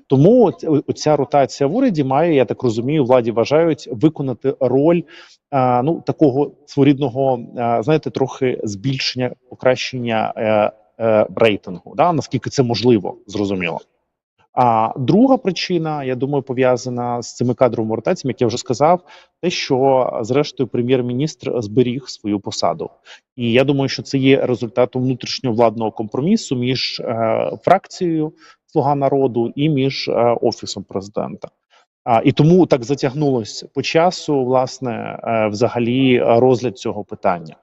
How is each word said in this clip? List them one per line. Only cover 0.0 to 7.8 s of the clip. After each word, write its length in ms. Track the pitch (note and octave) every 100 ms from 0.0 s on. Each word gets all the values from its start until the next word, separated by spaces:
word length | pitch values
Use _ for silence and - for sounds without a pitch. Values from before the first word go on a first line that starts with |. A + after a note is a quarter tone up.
| -
тому 360 | C3+ F3 B3
оця, 260 | F#3 - D#3+
оця 460 | D3 - - D#3 C#3+
ротація 520 | C3 C#3+ C3 - C#3
в 80 | A3
уряді 280 | C4+ D#3
має, 320 | C3 C#3 F3 C#3+
я 100 | A#2+
так 180 | A2+
розумію, 420 | B2 A2 B2 D#3 A#2+
владі 260 | B2+ A#2
вважають 580 | A2+ A2 D3+ E3+ C#3+ -
виконати 640 | A2 D#3+ D#3 C3+ A#2 C3+ -
роль, 420 | B2 C3 D#3 F3 - - - _ -
а, 320 | C3+ B2+ B2
ну, 180 | C#3 E3+
такого 500 | - - D3+ C3 D3 _ _
своєрідного, 760 | C#3+ C3+ C3+ C#3 B2 C3+ B2 A2+ A#2+
а, 260 | A#2 A#2